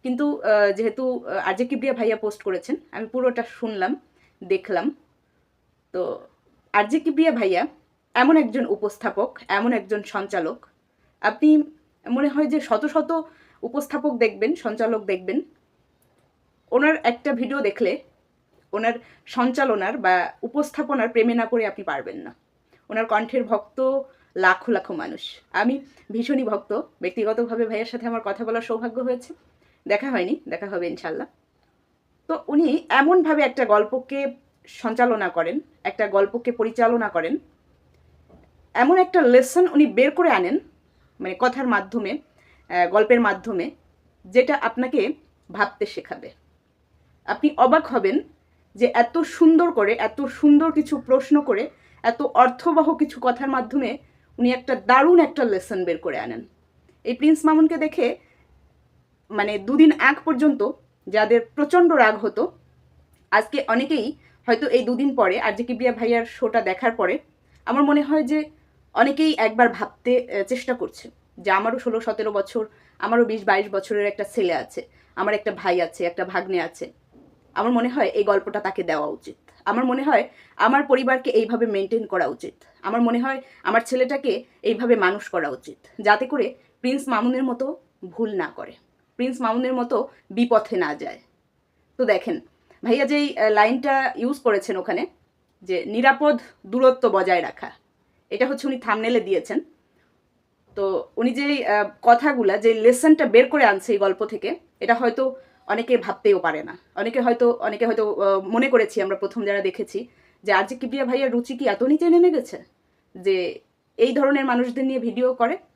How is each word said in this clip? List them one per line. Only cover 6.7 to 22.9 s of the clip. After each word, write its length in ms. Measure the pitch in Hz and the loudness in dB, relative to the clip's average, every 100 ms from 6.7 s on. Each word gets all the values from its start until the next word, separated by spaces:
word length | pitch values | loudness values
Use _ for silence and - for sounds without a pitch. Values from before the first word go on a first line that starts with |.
আরজে 260 | 208 208 311 | 0 0 -2
কিবরিয়া 320 | 320 285 320 | -2 2 2
ভাইয়া 360 | 233 196 180 302 _ _ _ _ | 2 0 0 -2 _ _ _ _
এমন 240 | 233 269 311 | 2 4 4
একজন 280 | 247 240 240 | 2 -4 -4
উপস্থাপক, 760 | 202 214 - 226 - 226 - - | -4 -4 -6 -6 -4 -6 -8 -4
এমন 260 | 196 233 | -2 0
একজন 300 | 233 190 208 | -2 -4 -8
সঞ্চালক, 600 | 202 202 202 190 156 247 _ _ _ _ _ _ | -6 -8 -6 -6 -6 -8 _ _ _ _ _ _
আপনি 420 | 214 214 302 302 294 _ _ _ - | -2 2 6 6 2 _ _ _ -6
মনে 180 | 247 285 | -2 0
হয় 180 | 277 294 | 0 0
যে 140 | 294 | -2
শত 260 | - - 294 | 0 -2 0
শত 260 | 311 302 330 320 _ _ _ | -2 -2 -4 -6 _ _ _
উপস্থাপক 560 | 240 285 277 294 294 240 | -8 -8 -6 -4 -4 0
দেখবেন, 380 | 226 196 220 349 | -2 0 -4 -2
সঞ্চালক 500 | 226 220 226 220 202 | -6 -4 -2 -2 -4
দেখবেন, 360 | 185 185 254 - _ _ _ _ _ _ _ _ _ _ _ _ | -6 -4 -6 -8 _ _ _ _ _ _ _ _ _ _ _ _
ওনার 240 | 247 302 311 | 2 2 2
একটা 300 | 240 240 294 | 0 -2 -4
ভিডিও 280 | 247 254 277 | -4 -4 -2
দেখলে 420 | 208 - 202 277 _ _ _ _ _ _ _ | -4 -2 -2 -2 _ _ _ _ _ _ _
ওনার 200 | 208 226 240 - _ - | -4 -4 -4 -14 _ -10
সঞ্চালনার 720 | 262 247 254 262 208 190 262 | -2 -2 0 0 0 -2 -2
বা 360 | 190 185 170 - | 0 2 0 -8
উপস্থাপনার 680 | 240 294 294 - 277 269 226 | -6 -4 -4 -6 -4 -2 0
প্রেমে 240 | 233 233 | 2 2
না 120 | 233 226 | 0 0
পড়ে 200 | 240 196 | -2 -2
আপনি 180 | 180 | -6
পারবেন 340 | 180 139 107 92 | -8 -8 -8 -14
না। 180 | 90 - _ _ _ _ | -16 -20 _ _ _ _
ওনার 160 | _ | _